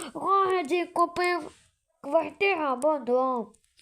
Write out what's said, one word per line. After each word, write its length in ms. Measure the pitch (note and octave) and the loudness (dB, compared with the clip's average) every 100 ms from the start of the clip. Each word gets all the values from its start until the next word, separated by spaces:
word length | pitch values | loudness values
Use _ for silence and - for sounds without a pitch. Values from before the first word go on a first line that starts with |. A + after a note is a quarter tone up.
| D#4+ | -12
городі 720 | - D4+ G4 F#4+ F#4 C#4+ F4 | -6 0 2 4 2 0 -2
купив 680 | E4+ F4 E4+ E4+ F4+ F4 D4+ - _ _ _ _ | 0 0 0 0 0 -2 -4 -16 _ _ _ _
квартиру 600 | C#4 D#4 D4+ - G4+ F4+ | -2 0 0 0 0 0
або 360 | D4+ B3 D4 D4+ | -2 0 0 0
дом. 540 | A#3+ B3 C4 B3+ G#3+ _ _ _ | 0 0 0 -2 -6 _ _ _